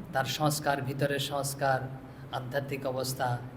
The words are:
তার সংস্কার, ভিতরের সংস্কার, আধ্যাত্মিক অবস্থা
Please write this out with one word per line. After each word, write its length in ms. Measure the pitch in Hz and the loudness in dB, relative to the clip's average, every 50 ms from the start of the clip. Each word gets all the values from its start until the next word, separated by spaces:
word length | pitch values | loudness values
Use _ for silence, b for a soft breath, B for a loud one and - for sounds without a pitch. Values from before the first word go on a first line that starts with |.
| - - - | -6 -2 0
তার 120 | 135 127 | 0 2
সংস্কার, 560 | 123 - - 151 147 143 - - 147 143 135 | 2 2 2 4 4 4 4 2 2 2 2
ভিতরের 380 | 127 131 139 135 147 143 143 139 | 2 -2 0 2 2 2 2 2
সংস্কার, 600 | 139 - 147 143 135 - - - 143 135 131 127 123 - - - - B B B B B | 0 0 0 0 0 -2 -2 2 4 4 4 4 2 -2 -8 -10 -12 B B B B B
আধ্যাত্মিক 540 | 131 127 127 123 127 139 147 - 143 127 135 | -6 -6 -4 -2 -2 -2 -2 -2 -4 -4 -2
অবস্থা 520 | 135 127 131 131 127 131 - 135 123 120 120 123 - - | -2 -2 0 -2 -2 0 0 0 2 0 0 -4 -6 -12